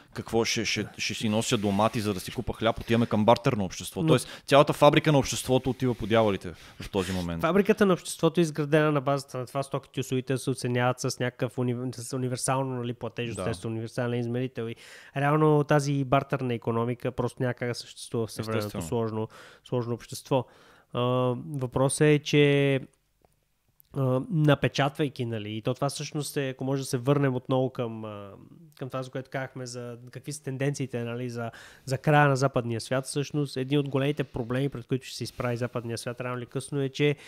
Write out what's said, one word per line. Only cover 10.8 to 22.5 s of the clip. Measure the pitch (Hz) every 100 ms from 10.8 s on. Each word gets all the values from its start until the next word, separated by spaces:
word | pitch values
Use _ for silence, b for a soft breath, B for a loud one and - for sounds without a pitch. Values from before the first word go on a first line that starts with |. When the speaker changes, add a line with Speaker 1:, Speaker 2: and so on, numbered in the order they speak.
| 123 127
Speaker 2:
с | 131 -
някакъв | 123 - 127 -
уни-, | 123 120 127
с | 120 120 135
универсално, | 127 127 - 131 135 127
нали, | 120
платежно | 120 120 - 120 101
Speaker 1:
Да. |
Speaker 2:
средство, | 92 113 117
универсален | 113 113 - 120 120
измерител. | 120 120 127 -
И | 117 117 B B B 139
реално | 143 151 156 151
тази | 143 151 139 143
бартерна | 131 139 139 139 131
икономика | 117 - 117 117 123 131
просто | - 123 -
няма | 127
как | 120 120
да | 117
съществува | - - - 120 110
в |
съвременното | - 110 110
Speaker 1:
Естествено. | 104 - 82
Speaker 2:
сложно, | 120 113 110 110 B B B
сложно | - 127 117
общество. | 117 - - - 135 - b b b b
А, | - 123 127 127 123 160
въпросът | 147 127 131 135 -
е, | 151 147
че, | - 147 147